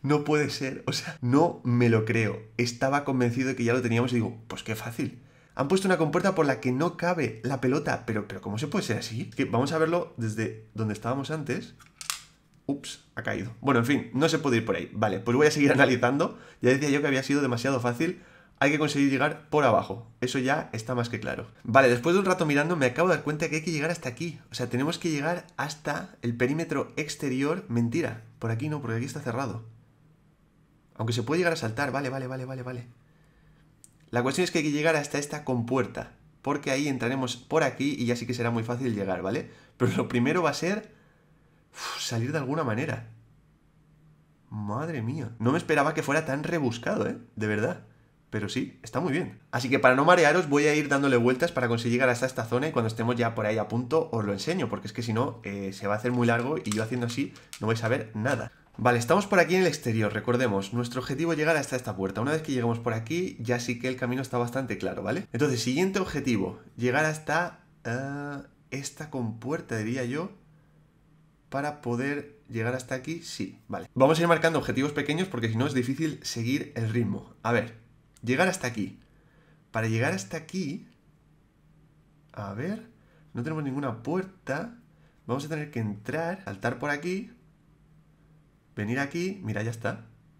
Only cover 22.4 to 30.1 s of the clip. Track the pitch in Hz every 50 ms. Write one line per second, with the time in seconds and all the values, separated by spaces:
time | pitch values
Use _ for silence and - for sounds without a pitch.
22.4 | 175 151 143 139 147 160 170 160 135 123 120 135 170 185 170 139 123 143 151 147
23.4 | 170 160 143 160 156 180 165 147 139 160 175 165 - 127 117 - 165 170 139 -
24.4 | - - - - 123 117 - 123 135 156 170 - - 175 156 143 139 160 175 175
25.4 | 170 - - - 135 147 151 - - 151 147 170 185 190 - - - 120 117 117
26.4 | 127 123 147 160 165 160 156 139 - - - - 156 151 - - - 143 127 127
27.4 | 139 143 165 190 190 - 117 120 120 117 117 165 160 - 107 - - - - -
28.4 | - 113 113 113 139 151 151 147 120 117 113 117 123 147 - 151 - 123 117 123
29.4 | 139 120 87 113 - - - - - _ _ _ _ _